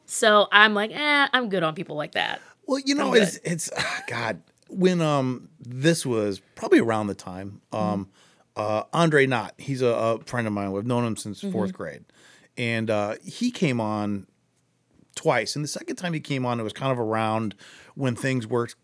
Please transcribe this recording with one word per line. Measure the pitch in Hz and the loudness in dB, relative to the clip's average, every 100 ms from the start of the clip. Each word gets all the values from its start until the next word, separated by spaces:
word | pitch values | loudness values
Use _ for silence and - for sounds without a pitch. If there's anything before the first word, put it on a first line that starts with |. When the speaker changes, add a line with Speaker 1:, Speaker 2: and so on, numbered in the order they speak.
| - | -8
Speaker 1:
So | - 220 208 196 | 2 6 6 6
I'm | 202 214 | 6 6
like, | 202 220 | 4 -2
"Eh, | - 294 285 277 | -2 0 2 2
I'm | 254 226 | 0 0
good | 185 | 0
on | 160 | 0
people | 156 165 185 | -2 -8 -8
like | 196 | -6
that." | - - - - - - | -4 -4 -6 -12 -12 -4
Speaker 2:
Well, | 269 | -2
you | 269 | 0
Speaker 1:
I'm | 285 | 0
Speaker 2:
know, | - | 4
Speaker 1:
good. | 233 | 4
Speaker 2:
it's, | 180 - | 4 0
it's, | 165 170 - - | -4 -4 -4 -6
ah, | - - - | -6 -6 -6
God, | 120 113 87 _ _ - | -6 -4 -6 _ _ -10
when, | 190 185 175 | 2 2 4
um, | 156 143 127 123 - - | 2 2 0 -4 -10 -20
this | 120 127 151 165 135 | -14 0 2 2 0
was | 113 104 95 _ | -2 -2 -4 _
probably | - - 330 | -8 4 4
around | 117 110 104 | 4 2 0
the | |
time, | - - 92 98 101 _ | -4 -10 -12 -12 -14 _
Speaker 1:
Mm-hmm. | 110 107 | -2 -2
Speaker 2:
um, | 104 95 _ _ _ _ - | -2 -6 _ _ _ _ -6
uh, | 107 107 - | -2 -2 0
Andre | 160 165 147 135 | 2 4 6 4
Knott, | 120 98 - | 2 -4 -10
he's | - 127 | -8 0
a, | 123 | 2
a | 113 113 110 | 2 0 -2
friend | - 120 110 | -4 -4 -2
of | |
mine. | 104 98 | -2 -2
We've | 98 117 | -4 -2
known | 120 | 0
him | 117 104 | 0 -4
since | 107 98 | -8 -10
Speaker 1:
Mm-hmm. | - | -6
Speaker 2:
fourth | 92 98 | -4 -4
grade. | - 82 69 - _ - - _ - | -6 -12 -12 -18 _ -20 -20 _ -6
And, | 120 117 110 | -2 -2 0
uh, | 107 104 110 | 0 0 -4
he | - - 247 | -10 -4 -4
came | - 160 120 | 0 0 0
on | 107 107 104 101 - _ _ _ _ _ _ _ _ | 0 -2 -2 -4 -8 _ _ _ _ _ _ _ _
twice. | - 160 123 - | -4 0 2 0
And | 147 | -4
the | 147 | -6
second | - - 285 | -8 -10 -8
time | 175 | -6
he | 156 | -6
came | - 139 | -4 -2
on, | 123 120 | -2 -2
it | |
was | 107 | -4
kind | - 135 | -4 -2
of | 123 | -2
around | 110 110 110 110 107 - - - - | 0 0 2 0 -2 -8 -18 -20 -16
when | - 131 113 | -4 -4 -2
things | 135 127 110 | -2 -2 0
were | 123 120 - | -2 -2 -6